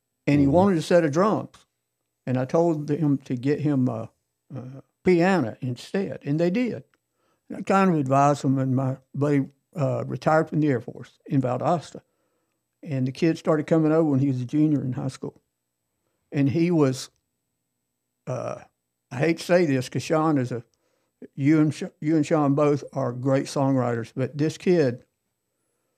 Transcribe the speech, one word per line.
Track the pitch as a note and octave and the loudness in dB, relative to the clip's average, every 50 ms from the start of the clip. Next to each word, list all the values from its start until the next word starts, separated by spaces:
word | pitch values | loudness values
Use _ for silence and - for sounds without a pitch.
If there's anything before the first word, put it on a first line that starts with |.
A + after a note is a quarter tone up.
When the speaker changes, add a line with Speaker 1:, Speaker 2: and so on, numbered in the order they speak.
| _ _ _ _ _ | _ _ _ _ _
Speaker 1:
and | - C#3+ D3 | 2 4 4
he | C#3 | 4
Speaker 2:
Mm-hmm. | C#3 C#3 | 4 6
Speaker 1:
wanted | F3 F#3+ G3+ F#3 D#3+ | 4 4 4 2 0
a | |
set | D#3 - F#3 F3 E3 | 0 4 4 4 4
of | D3+ | 4
drums. | C3+ E3 G3 A3 F#3 B2+ B2+ - - - _ _ _ _ _ _ _ _ _ _ _ _ _ | 2 2 2 2 0 -2 -4 -8 -14 -20 _ _ _ _ _ _ _ _ _ _ _ _ _
And | C3+ B2 B2+ | -4 -4 -4
I | F3 | -2
told | - - E3 E3+ E3+ D#3+ D3+ D3 D3+ | 0 0 2 2 2 0 -2 -2 -4
him | C#3+ D#3 D#3 D3 C#3 C3+ | -2 0 2 0 0 0
to | - - C3+ | -2 -6 -8
get | B2 A#2 C#3 D3+ - | -4 -2 -2 -2 0
him | C3+ D3 C#3+ C3+ B2+ | 0 0 0 0 0
a, | B2+ A#2 A2 A2 - _ _ _ _ _ _ _ _ C#3+ | 0 -2 -6 -10 -12 _ _ _ _ _ _ _ _ -16
a | C3 C3 B2+ C3+ C3+ - _ _ _ _ | -14 -14 -14 -18 -20 -20 _ _ _ _
piano | F#3 F3+ E3 E3 F#3+ G3 F3 B2+ G#2+ G#2+ - | 2 4 4 4 4 2 2 0 -2 -6 -8
instead, | - B2+ A#2+ - - - - G3 G3 - - - - | -8 -8 -8 -8 -10 -8 -6 -6 -6 -6 -10 -10 -6
and | C#3 C#3+ D#3+ | -4 -2 0
they | E3+ F3+ | 0 0
did. | F3+ B3 B3+ A3+ C3 A#2 - _ _ _ _ _ _ _ _ _ _ _ _ _ | 0 -2 -2 -4 -6 -8 -12 _ _ _ _ _ _ _ _ _ _ _ _ _
And | - - | -14 -12
I | |
kind | G3+ - G3 G3 F#3+ F#3+ | -4 0 2 2 4 4
of | E3+ | 2
advised | D#3 C#3 C3 C3+ C#3 C#3+ C#3+ D3 C#3 - | 0 0 2 2 4 4 4 2 2 0
him, | C#3 C3+ | 0 0
and | C3+ C3 C3 B2+ | 0 0 0 0
my | C3 C3+ C3 C3+ - _ _ - | 0 -2 -2 -6 -8 _ _ -6
buddy, | C#3+ C#3+ D3 D3 C#3+ C3+ - - _ _ _ _ | -4 -2 0 0 0 0 -2 -8 _ _ _ _
uh, | F#3 C#3 C3 B2 A#2+ B2+ | -4 -2 -2 -2 -4 -4
retired | C3 C3 B2+ - D#3 D#3 D#3 E3 D#3+ | -6 -8 -4 0 2 2 2 2 0
from | - D#3 | -2 0
the | D3+ D3 | 0 2
Air | C3 A2+ | 0 -2
Force | A#2 - - - B2 - _ _ _ | -4 -8 -16 -16 -18 -20 _ _ _
in | - F3+ C3+ | -2 0 0
Valdosta. | C3 B2 B2 B2+ B2+ C#3+ F3 D#3 - - - - - _ _ _ _ _ _ _ _ _ _ _ _ _ _ _ | 0 0 -4 -2 0 -2 -2 -2 -4 -10 -18 -20 -20 _ _ _ _ _ _ _ _ _ _ _ _ _ _ _
And | - F#3+ C#3 C3+ B2+ | -10 -6 -4 -2 -2
the | C3+ | -4
kid | B2+ - F3 D#3+ D#3+ | -2 0 0 0 0
started | E3 - F#3 D#3+ D#3 D3+ | 0 -2 -2 0 0 0
coming | - E3+ D#3+ D#3 D3+ | 0 2 2 2 2
over | D#3 E3 E3+ D3+ | 2 2 2 2
when | C#3 C3 | 2 2
he | C#3 | 2
was | C#3+ C3 B2+ | 0 0 -2
a | B2 | -4
junior | A#2+ - D3+ D3+ D#3 D3+ C3+ | -4 0 2 2 2 2 0
in | C#3 C3 A#2+ | -2 -4 -6
high | C#3+ C#3 C3+ | -6 -6 -8
school. | - - - - - _ _ _ _ _ _ _ _ _ _ _ _ _ _ _ _ _ _ _ | -8 -8 -12 -14 -14 _ _ _ _ _ _ _ _ _ _ _ _ _ _ _ _ _ _ _
And | - C#3+ C#3 C#3 | -2 0 0 0
he | A2+ E3 E3+ F3 | 2 0 0 2
was, | F3+ D#3+ D3 C3 B2+ B2+ - - _ _ _ _ _ _ _ _ _ _ _ _ _ _ _ _ _ _ _ _ _ _ _ | 2 2 2 2 0 -4 -10 -16 _ _ _ _ _ _ _ _ _ _ _ _ _ _ _ _ _ _ _ _ _ _ _
uh, | - B2+ B2 A#2 - - - - _ _ _ _ _ _ _ _ _ | -8 -8 -6 -6 -8 -10 -12 -16 _ _ _ _ _ _ _ _ _
I | C3+ | -4
hate | B2 D3+ E3 E3 E3 | -2 0 0 0 -2
to | - | 0
say | - F3 F#3 F3+ | 2 2 2 4
this | D3 C3+ B2+ B2+ - | 2 0 -2 -2 -4
'cause | - C#3 - | -6 -8 -4
Sean | - D#3 D#3 D#3 D#3+ D#3 | -2 0 0 2 2 2
is | C3+ B2 A#2+ | 0 0 -2
a, | C3 A2+ - _ _ _ _ _ _ _ _ _ _ _ - - _ | -6 -10 -12 _ _ _ _ _ _ _ _ _ _ _ -20 -18 _
you | - C3+ C#3+ D#3+ D#3 | 0 2 4 4 4
and | D3+ D#3 C#3 | 4 2 0
Sh-, | - G3 F#3 - _ | -4 -10 -12 -12 _
you | D3+ D3 E3 | -4 0 0
and | D#3 D3 | 0 2
Sean | - E3+ D#3 D3 C#3 C#3 | 2 0 2 2 2 2
both | D3 D3+ D3 D3 C#3 - - - | 2 2 2 2 0 -4 -8 -8
are | C3+ C3 B2 A#2+ | -6 -6 -6 -6
great | B2 B2+ C#3 C3+ C#3 C#3 | -4 -2 0 0 0 0
songwriters, | - - D3+ C#3 C3+ C3+ C3 A#2+ A#2+ A#2+ A#2 A2 - _ | -2 -2 -2 0 2 2 0 0 -2 -2 -4 -6 -8 _
but | C3 C3 B2 - | -6 -6 -6 -4
this | D3 D3+ D#3+ D#3 | -2 -4 -4 -4
kid, | - - G3 F3+ E3+ D3 B2+ A#2+ B2+ - _ _ _ _ _ _ _ _ _ _ _ _ _ _ _ _ _ _ | -2 0 2 4 4 4 2 0 -4 -12 _ _ _ _ _ _ _ _ _ _ _ _ _ _ _ _ _ _